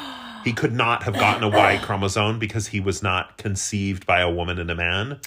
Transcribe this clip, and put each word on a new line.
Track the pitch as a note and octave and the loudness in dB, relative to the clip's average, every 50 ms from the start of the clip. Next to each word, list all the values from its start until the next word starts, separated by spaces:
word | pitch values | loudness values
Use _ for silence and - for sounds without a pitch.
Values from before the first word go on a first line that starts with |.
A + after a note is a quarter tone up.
| D4 C4+ B3+ - - - - - - | -10 -12 -12 -14 -14 -14 -10 -6 -4
He | A#2+ | -4
could | A2+ - - G#2+ | -2 0 0 0
not | A2+ B2 A#2 A#2 A#2 - | 0 0 0 0 0 0
have | - A#2 G2+ | -2 -2 0
gotten | G2 G2 - A#2 A#2 | 2 4 4 4 4
a | A2+ G#2+ | 2 4
Y | G#2 G#2 G2 G2 G2+ G2 | 6 6 6 6 4 2
chromosome | - - G#2 G2 G2 F#2+ F#2+ A2 G#2 G#2+ A2+ A2+ | 0 -2 -2 0 0 0 2 2 2 0 0 -2
because | A2 G#2 - A2+ G2+ - | -4 -4 -2 -4 -4 -2
he | - G2+ | -2 -2
was | F#2+ G2 F#2+ - | 0 0 -2 0
not | - F#2+ F#2 F2+ - - - - | 0 0 0 0 -2 -6 -8 -8
conceived | - A2 F#2+ F#2+ - - - G2+ G2 G2 F#2+ F#2+ - | -6 -4 -4 -4 -4 -2 -2 -2 0 -2 -2 -2 0
by | - F2 F2+ | 2 2 4
a | F2+ F2 | 4 2
woman | E2+ F2 E2+ F2+ F2 F2 | 0 0 -2 -2 -4 -4
and | E2+ E2+ | -4 -4
a | E2+ | -2
man. | E2 E2+ E2+ F2+ G2 A2 C3+ C#3+ - - | -2 -2 0 0 -2 -4 -4 -8 -12 -10